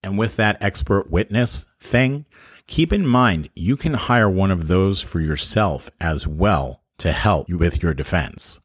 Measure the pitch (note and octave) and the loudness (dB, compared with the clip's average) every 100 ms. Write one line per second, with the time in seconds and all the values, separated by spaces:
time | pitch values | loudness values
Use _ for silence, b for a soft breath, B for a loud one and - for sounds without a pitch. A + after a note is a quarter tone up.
0 | G2 G2 A2+ - G#2+ G#2 G2+ - - G2+ | -4 -2 -2 0 0 0 -2 -4 0 0
1 | - E2+ G#2+ G#2 B2 - - _ - A#2+ | 2 -2 0 0 0 -4 -12 _ -2 2
2 | C3 C#3+ D3+ B B B B - E3 G#3 | 2 -2 -10 B B B B 0 2 2
3 | E3 B2 B2 E2+ D2 - E2 C#3 D#3+ C3+ | 2 4 4 2 -4 -6 -2 -2 -2 -4
4 | - B2 G#2+ F#2 G2 F2+ D#2+ F2+ G2 G2 | 0 2 4 2 2 0 2 2 2 0
5 | - E2+ D#2 D2+ - A2 G#2 C#2 - _ | -4 -2 -2 -2 -2 0 0 -2 -8 _
6 | E2+ D#2 D#2+ D2+ G2 F2 C2 C2 _ _ | -4 -2 -4 0 2 2 -2 -10 _ _
7 | E2+ D2+ G#2+ F2+ - F2 E2 - E2+ C#2 | -2 0 2 0 0 0 0 2 -2 -2
8 | C#2+ F2+ C#2+ - - - | -2 -2 -4 -8 -12 -14